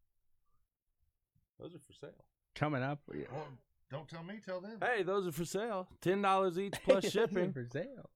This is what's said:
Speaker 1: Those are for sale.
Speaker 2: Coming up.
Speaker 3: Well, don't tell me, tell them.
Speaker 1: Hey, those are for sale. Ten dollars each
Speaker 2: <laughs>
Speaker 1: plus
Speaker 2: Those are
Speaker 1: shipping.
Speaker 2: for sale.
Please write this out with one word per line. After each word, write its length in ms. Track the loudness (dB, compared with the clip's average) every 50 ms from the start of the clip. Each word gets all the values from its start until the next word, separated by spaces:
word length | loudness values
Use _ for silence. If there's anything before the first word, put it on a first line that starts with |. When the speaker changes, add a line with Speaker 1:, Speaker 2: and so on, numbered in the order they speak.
| _ _ _ _ _ _ _ _ _ _ _ _ _ _ _ _ _ _ _ _ _ _ _ _ _ _ _ _ _ _ _ -18
Speaker 1:
Those 140 | -16 -16 -16
are 40 | -18 -20
for 60 | -20 -20
sale. 320 | -18 -18 -18 -18 -20 _ _ _ _ _ _ -4
Speaker 2:
Coming 280 | -2 0 0 2 0 -2
up. 180 | -2 -4 -6 -8 -8
Speaker 3:
Well, 400 | -8 -8 -8 -6 -8 -8 -10 -10 -12 -16 _ _ _ _ _ _
don't 180 | -12 -12 -12 -12
tell 140 | -12 -12 -10
me, 180 | -10 -12 -10 -10
tell 160 | -8 -8 -8
them. 180 | -8 -10 -6 -4
Speaker 1:
Hey, 220 | -2 0 2 2 2
those 240 | 2 2 2 2
are 60 | 0 -2
for 120 | -2 -4
sale. 420 | -2 -2 -2 -2 -2 -2 -4 -4 -6 -10 -2
Ten 220 | 2 2 2 4 4
dollars 360 | 4 6 6 4 4 2 0
each 160 | -2 -4 -4 2
Speaker 2:
<laughs> 60 | 6
Speaker 1:
plus 180 | 6 6 6 6
Speaker 2:
Those 100 | 2 2
are 60 | 2 2 2
Speaker 1:
shipping. 240 | 2 2 2 0 0
Speaker 2:
for 140 | -4 -6 -6
sale. 380 | -4 -6 -6 -6 -10 -14 -18 -20 _